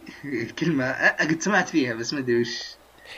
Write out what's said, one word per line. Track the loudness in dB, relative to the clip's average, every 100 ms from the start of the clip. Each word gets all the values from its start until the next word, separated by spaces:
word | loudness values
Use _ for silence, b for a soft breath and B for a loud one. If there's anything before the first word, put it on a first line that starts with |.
| -10 -14
الكلمة، | -6 -4 -4 -2 2 2
أ-، | 0 2 2 2
قد | 0 0
سمعت | 2 2 2
فيها، | 2 0
بس | -2 -4
ما | -4
أدري | 2 2
وش. | 2 -4 -10 -16 -20 -20 B